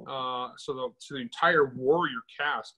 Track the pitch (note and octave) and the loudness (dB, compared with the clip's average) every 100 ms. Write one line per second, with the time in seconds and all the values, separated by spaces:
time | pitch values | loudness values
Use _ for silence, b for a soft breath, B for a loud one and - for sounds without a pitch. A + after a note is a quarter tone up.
0 | - C3+ B2+ B2 B2 - - C3 B2 - | -12 -8 -6 -4 -6 -10 -8 -6 -6 -8
1 | - C#3 A#2 - E3+ E3 C3+ B2 B2+ E3 | -12 -10 -8 2 4 6 4 2 4 4
2 | D#3+ A#2+ - - D3 B2 - | 2 -4 -12 -6 -2 -2 -6